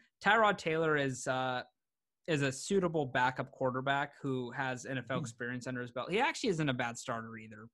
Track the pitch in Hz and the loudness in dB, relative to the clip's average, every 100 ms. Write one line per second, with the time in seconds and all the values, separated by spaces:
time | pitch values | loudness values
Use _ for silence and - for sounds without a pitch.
0 | _ _ 196 220 214 196 165 160 160 151 | _ _ 4 6 6 4 0 2 4 4
1 | 139 127 139 131 131 127 - _ _ _ | 2 0 -2 0 0 -2 -6 _ _ _
2 | _ _ - 151 139 135 - 196 180 160 | _ _ -2 2 2 -2 0 2 2 0
3 | 135 127 127 131 135 - 131 127 135 139 | 0 2 2 2 -4 -2 -2 0 0 0
4 | 143 - 143 131 120 127 135 123 107 131 | 0 -4 -4 -2 -4 -4 -4 -4 -4 -6
5 | - 131 - - 120 123 127 123 123 127 | -2 -2 -4 -6 -6 -6 -6 -6 -6 -6
6 | 120 196 285 - 247 165 151 123 120 120 | -2 0 0 0 0 2 2 0 -2 -4
7 | - 117 113 113 110 107 113 | -6 -6 -6 -12 -14 -16 -12